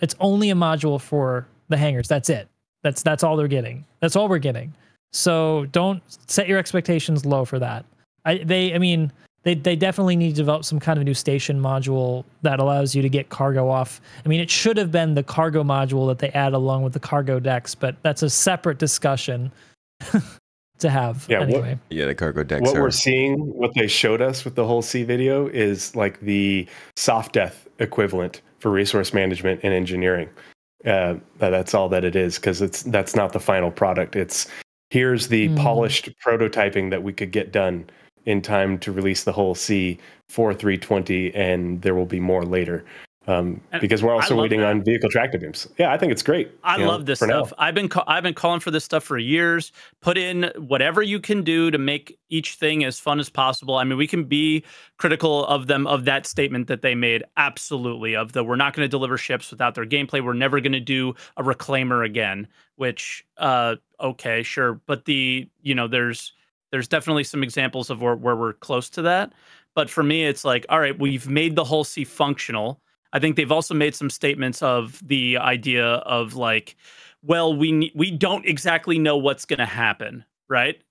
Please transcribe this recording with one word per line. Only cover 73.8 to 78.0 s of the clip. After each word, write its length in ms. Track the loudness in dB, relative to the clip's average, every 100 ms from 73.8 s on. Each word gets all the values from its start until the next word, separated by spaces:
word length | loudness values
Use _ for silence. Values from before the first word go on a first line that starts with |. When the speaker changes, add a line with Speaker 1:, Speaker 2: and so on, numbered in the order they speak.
| 0 0
Speaker 4:
some 160 | -6
statements 500 | -2 -2 -2 -4 -2
of 400 | 0 0 -2 -12
the 360 | -2 0 2 2
idea 440 | 0 0 0 0
of, 520 | 2 0 0 -2 -2 -2
like, 400 | 0 0 -2 -18 -20 -20 -20 _
"Well, 320 | 0 2 2 2
we 160 | 2
ne-, 200 | 2 0
we 160 | 0